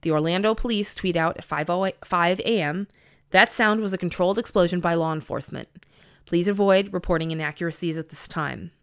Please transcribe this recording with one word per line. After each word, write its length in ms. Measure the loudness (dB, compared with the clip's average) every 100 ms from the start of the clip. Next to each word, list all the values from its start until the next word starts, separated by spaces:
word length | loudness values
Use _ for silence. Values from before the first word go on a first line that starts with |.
The 100 | 0
Orlando 420 | 0 2 2 2
police 400 | 0 0 0 -2
tweet 220 | -2 -2 2
out 220 | 0 -2
at 80 | -6
five 240 | -4 -2
oh 160 | 0 -2
eight, 100 | -4 -4
five 340 | 2 2 2
A 200 | 0 0
M, 260 | 0 -4 -8 _ _ _ _
"That 200 | 4 4
sound 300 | 4 2 2
was 120 | 0
a 40 | -2
controlled 400 | -4 0 0 0
explosion 420 | 0 2 2 2
by 140 | 0
law 180 | 0 0
enforcement. 580 | -4 -6 -8 -8 -12 -14 -18 _ _ -20 _ -2
Please 220 | 0 2
avoid 460 | 2 4 4 2
reporting 380 | -4 -2 -2 0
inaccuracies 680 | -4 -6 -4 -6 -4 -4 -4
at 120 | -8
this 180 | -10 -8
time." 440 | -6 -6 -6 -12 _